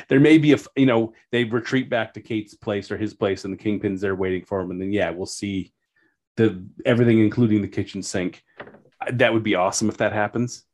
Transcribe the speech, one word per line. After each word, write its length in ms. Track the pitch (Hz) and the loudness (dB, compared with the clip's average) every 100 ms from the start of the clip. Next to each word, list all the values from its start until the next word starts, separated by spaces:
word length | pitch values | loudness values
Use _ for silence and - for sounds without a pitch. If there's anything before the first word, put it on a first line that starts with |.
| - | 2
there 100 | 135 | 4
may 200 | 151 160 | 8 8
be 120 | 147 | 6
a, 60 | 131 | 2
f-, 100 | - | 2
you 120 | - 131 | 2 4
know, 260 | 113 110 - _ | 4 0 -6 _
they 140 | 120 | -2
retreat 440 | 117 120 113 131 127 | 0 -2 -2 -2 -2
back 240 | 120 110 | -4 -4
to 60 | 107 | -10
Kate's 320 | - 110 104 | -8 -8 -8
place 380 | - - 101 98 | -10 -6 -6 -6
or 60 | 98 | -6
his 180 | 107 | -6
place, 300 | - 101 95 | -2 -2 -2
and 100 | 98 | -6
the 20 | 95 | -6
Kingpin's 420 | 107 101 104 95 | -4 -4 -4 -4
there 160 | 98 95 | -4 -4
waiting 280 | 92 92 | -4 -4
for 160 | 87 98 | -6 -6
him. 120 | 90 | -6
And 80 | 90 | -6
then, 100 | 95 | -4
yeah, 180 | 101 85 | -2 -4
we'll 140 | 85 95 | -6 -10
see 460 | - 104 98 85 _ _ _ _ _ _ - | -8 -6 -6 -8 _ _ _ _ _ _ 0
the, 300 | 110 92 95 - | 0 0 -12 -6
everything, 360 | 131 120 120 110 | 0 2 4 4
including 420 | 107 113 117 107 | 4 2 2 2
the 60 | 98 | -2
kitchen 340 | - 92 98 | -6 -8 -8
sink. 400 | 90 101 90 - _ - - - _ - - | -8 -6 -6 -8 _ -20 -20 -20 _ -12 -6
That 200 | 123 120 | 2 2
would 120 | 113 | 2
be 100 | 107 | 0
awesome 340 | 90 92 - 107 | 2 0 0 -2
if 100 | - | -2
that 140 | 107 | -2
happens. 520 | 107 104 117 123 - _ | 0 -2 -2 -6 -8 _